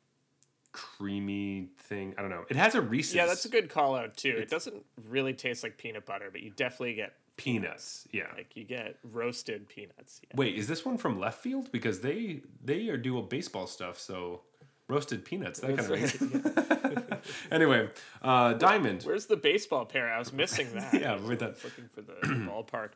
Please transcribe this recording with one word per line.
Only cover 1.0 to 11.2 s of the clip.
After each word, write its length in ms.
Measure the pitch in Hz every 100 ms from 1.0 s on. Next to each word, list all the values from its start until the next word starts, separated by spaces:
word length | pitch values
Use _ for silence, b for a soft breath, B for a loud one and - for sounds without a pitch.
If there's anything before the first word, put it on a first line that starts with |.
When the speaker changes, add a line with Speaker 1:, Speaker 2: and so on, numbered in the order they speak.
| 101 101 101 101 101 98 92 -
Speaker 1:
thing. 360 | - 104 95 95
I 40 |
don't 80 | 98
know. 140 | 87 85
It 80 | 127
has 180 | 208
a 60 | 247
Reese's. 340 | 117 123 156
Speaker 2:
Yeah, 120 | 170 175
that's 180 | 175
a 40 | 220
good 200 | 233 175
call 260 | - 139
out, 220 | 131 113 -
too. 140 | 139
It 80 | 113
Speaker 1:
It's 80 | 107
Speaker 2:
doesn't 340 | 165 135 104 - - 107
really 260 | 131 135
taste 280 | 131 127 117
like 140 | 113 -
peanut 260 | 117 107 -
butter, 220 | 98 101
but 120 | 101
you 80 | 107
definitely 440 | 98 127 - 123
get 200 | 107 104 - _ -
Speaker 1:
Peanuts, 720 | - 113 90 - - - -
yeah. 160 | 101 85
Speaker 2:
Like, 220 | - - -
you 80 |
get 320 | 107 123 107 -
roasted 640 | 120 113 117 120 - 107 104
peanuts, 540 | - 101 - - -
yeah. 60 | - 127
Speaker 1:
Wait, 180 | 123 101
is 100 | 107
this 180 | 160 262
one 100 | 240
from 240 | 151 101